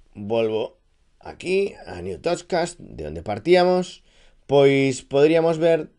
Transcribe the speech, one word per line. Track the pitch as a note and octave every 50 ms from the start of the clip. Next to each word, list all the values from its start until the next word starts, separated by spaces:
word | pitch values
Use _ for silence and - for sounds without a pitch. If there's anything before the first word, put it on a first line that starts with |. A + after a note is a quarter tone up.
| _ _ _
Volvo | G#2 G2+ G2+ A#2 A2+ A2+ A2 A2 G#2+ B2 - _ _ _ _ _ _ _ _ _ _
aquí | - D#3+ - - - F3+ F#3+ G3 G3+ - - - -
a | - F#3 -
New | F2 G2 F#2 - -
Touchcast, | E3 F3 E3+ - - F#3 E3 F3 E3+ - -
de | - - - - D2+
onde | D2+ D#2 E2+
partíamos. | D#2+ G#2+ G#2 G#2+ - E3 F3+ F3+ F3+ F3+ F3+ F3+ F3+ - - - _ _ _ _ _ _ _ _ _ -
Pois | C3+ C#3+ C#3 C#3 C#3 C#3 C#3 C3+ B2+ - -
poderíamos | - C3+ C#3 D3 D#3+ E3 E3 D#3+ E3 E3 D#3
ver | E3 E3 E3 D#3 D#3 - _